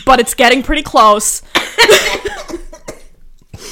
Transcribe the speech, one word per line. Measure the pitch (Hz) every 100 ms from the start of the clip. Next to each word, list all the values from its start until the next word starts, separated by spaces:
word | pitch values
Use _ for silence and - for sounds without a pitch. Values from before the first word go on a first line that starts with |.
but | 262 254
it's | 233
getting | - 240 262
pretty | - 302
close. | 302 359 320 311 - - -
<laughs> | - - - 466 427 - 403 - - - 339 - - - - - - - - _ - -